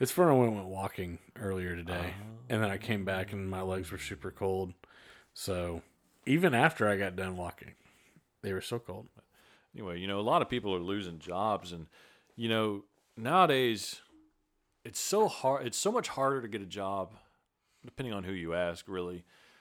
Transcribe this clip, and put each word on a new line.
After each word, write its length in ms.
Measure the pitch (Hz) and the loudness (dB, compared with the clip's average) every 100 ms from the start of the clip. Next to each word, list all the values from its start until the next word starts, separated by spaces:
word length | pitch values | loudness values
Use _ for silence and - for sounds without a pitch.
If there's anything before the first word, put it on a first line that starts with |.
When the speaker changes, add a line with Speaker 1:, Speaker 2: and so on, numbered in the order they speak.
Speaker 1:
It's 100 | 127 | 0
fun. 180 | - 175 | 6 8
I 40 | |
went, 200 | 135 120 | 8 6
went 120 | 104 92 | 2 -4
walking 520 | 95 98 - 90 85 - - | -4 -6 -4 -6 -8 -12 -6
earlier 380 | 101 95 90 87 | -4 -2 -2 -4
today, 380 | 85 90 90 92 | -4 -2 -2 -6
Speaker 2:
Oh. 60 | 107 113 - | -12 -12 -2
Speaker 1:
and 120 | 113 | 0
then 80 | 107 | 2
I 80 | 98 | 0
came 260 | - 104 | -2 -2
back 280 | 95 95 95 | 0 -2 -2
and 160 | 101 95 | -4 -4
my 140 | 92 | -2
legs 300 | 95 92 85 | -2 -2 -4
were 60 | 95 | -8
super 340 | - 98 95 | -8 -8 -8
cold. 400 | - 98 95 95 - - - - - _ | -2 0 0 -2 -8 -20 -20 -20 -20 _
So 480 | - - 90 87 85 - _ _ _ - | -10 -4 -2 -2 -4 -10 _ _ _ 2
even 260 | 151 180 | 4 6
after 360 | 120 151 - 104 | 6 4 4 2
I 80 | 98 | 4
got 180 | 98 | 0
done 220 | 90 95 92 | -2 -4 -4
walking, 380 | 87 - - - - _ _ _ _ _ | -6 -10 -16 -20 -20 _ _ _ _ _
they 100 | 101 | -4
were 80 | 95 | -4
so 200 | - 117 | -4 -6
cold. 260 | - 95 123 - - _ _ _ _ - | -6 -12 -14 -20 -20 _ _ _ _ -10
Speaker 2:
Anyway, 220 | 101 87 | -6 -4
you 80 | 95 | -2
know, 140 | 101 | 0
a 20 | |
lot 180 | 107 165 | 4 4
of 60 | 143 | 2
people 240 | 123 101 | -2 0
are 40 | 92 | -2
losing 400 | 87 101 92 82 | 0 -4 -4 -10
jobs, 540 | 78 90 107 98 87 | -6 -2 0 0 -4
and, 140 | 85 78 - - _ _ - | -12 -14 -20 -20 _ _ -6
you 120 | 117 | 0
know, 360 | 113 110 101 - _ _ - | 2 2 -2 -8 _ _ -8
nowadays 840 | 117 175 175 135 127 107 - - - - _ _ _ _ _ _ | 2 6 6 6 4 0 -4 -12 -16 -20 _ _ _ _ _ _
it's 160 | - - | -12 -6
so 260 | - 208 214 | 0 4 4
hard. 400 | - 131 139 123 | 2 0 2 -2
It's 120 | - | -2
so 120 | 202 | 0
much 160 | 240 - | 0 -2
harder 340 | - 135 135 | 0 2 2
to 40 | 113 | -2
get 140 | 107 | -6
a 40 | 98 | -8
job, 480 | 95 98 98 90 - _ _ _ _ _ _ | -4 -2 -2 -4 -8 _ _ _ _ _ _
depending 300 | 120 - 127 | -18 -8 -6
on 80 | 101 | -6
who 100 | 92 | -4
you 220 | 95 82 | -4 -2
ask, 300 | 85 87 85 - | 0 0 -2 -6
really, 380 | 92 90 90 - _ - - | -6 -4 -8 -14 _ -20 -20